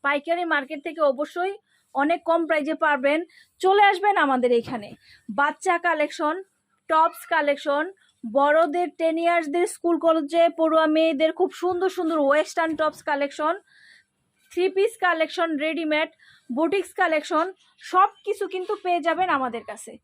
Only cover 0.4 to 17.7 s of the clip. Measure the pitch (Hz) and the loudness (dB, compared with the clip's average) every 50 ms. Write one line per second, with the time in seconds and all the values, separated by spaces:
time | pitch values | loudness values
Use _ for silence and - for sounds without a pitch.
0.4 | 359 330 311 294 269 262 311 285 _ 349 294 330 311 285 262 254 302 294 - 349 | 0 -2 -2 -2 -4 -6 -12 -10 _ -10 -4 0 0 0 0 0 -6 -6 -4 -4
1.4 | 359 392 403 415 _ _ _ _ _ _ _ 269 285 302 339 - _ - 330 339 | -4 -4 -6 -8 _ _ _ _ _ _ _ -2 0 0 0 -2 _ 0 0 0
2.4 | 339 294 320 311 285 302 320 302 320 311 294 269 254 277 294 320 349 _ _ - | 2 0 0 0 0 -2 -2 0 0 0 0 2 2 0 0 0 -2 _ _ -20
3.4 | - _ _ _ - 370 392 403 415 403 392 349 392 415 392 370 302 277 269 254 | -20 _ _ _ 2 2 6 6 6 4 4 2 0 2 2 2 2 2 2 0
4.4 | 240 240 247 233 226 - 269 226 202 226 - _ _ _ - _ _ - 202 214 | 2 2 2 0 0 -2 -10 -10 -10 -14 -20 _ _ _ -20 _ _ -8 -2 0
5.4 | 285 302 302 _ - 370 349 339 339 349 330 302 294 302 - - 320 294 320 381 | 0 -2 -2 _ -2 0 0 0 0 -2 0 0 -2 -4 -2 -2 -2 -2 -2 -4
6.4 | 381 _ _ _ _ _ _ _ _ - 330 311 320 339 339 - - - 339 320 | -8 _ _ _ _ _ _ _ _ 0 2 4 4 2 0 -6 -6 -2 0 0
7.4 | 294 285 285 285 - 311 285 285 311 370 392 _ _ _ _ _ - 226 208 277 | 2 2 0 0 0 -2 -2 -2 -2 -4 -8 _ _ _ _ _ -12 -2 0 2
8.4 | 277 294 294 320 330 330 285 349 359 302 - - 330 330 320 330 339 339 339 339 | 4 4 4 4 2 2 0 -2 -2 -2 -4 -2 -2 0 0 2 0 2 2 0
9.4 | 330 294 285 349 349 - - - - 339 339 294 330 330 320 330 294 277 311 339 | 0 0 0 0 0 0 -4 -4 0 0 0 2 4 2 2 2 0 0 2 2
10.4 | 330 339 339 330 320 320 320 320 320 311 311 311 320 320 320 262 320 320 320 320 | 2 2 2 2 0 2 4 2 2 4 2 2 2 2 2 2 0 0 2 0
11.4 | 359 381 - - 349 359 370 349 381 370 370 370 359 320 330 311 285 269 277 302 | -2 -2 -2 -4 -4 -4 -2 0 -2 -2 -2 -2 -4 -2 0 0 2 2 2 2
12.4 | 320 - - 359 330 320 320 294 311 302 302 - - - 294 277 285 277 285 - | 0 -2 -4 -4 -4 -2 -2 -2 -2 -4 -4 -6 -6 -4 -2 -2 -4 -6 -4 -4
13.4 | 302 311 349 403 _ _ _ _ - - - _ _ _ _ _ _ _ _ _ | -2 -2 -2 -4 _ _ _ _ -20 -20 -20 _ _ _ _ _ _ _ _ _
14.4 | _ _ - 349 359 381 381 381 392 466 - - 381 359 339 320 320 311 - - | _ _ -4 -2 -2 0 2 0 0 0 0 0 0 0 2 2 0 -2 -2 -4
15.4 | 339 330 320 277 294 320 320 330 330 311 302 302 320 311 _ _ _ - _ _ | -2 -2 -2 -2 -2 -4 -4 -4 -2 -2 0 0 -2 -4 _ _ _ -20 _ _
16.4 | _ _ 247 254 320 330 392 403 370 - - - 370 339 320 302 302 - 359 302 | _ _ -2 -2 0 0 0 -2 -4 -4 -2 -2 0 2 0 -2 -2 -2 -2 -2
17.4 | 330 381 381 _ _ _ | -2 -2 -6 _ _ _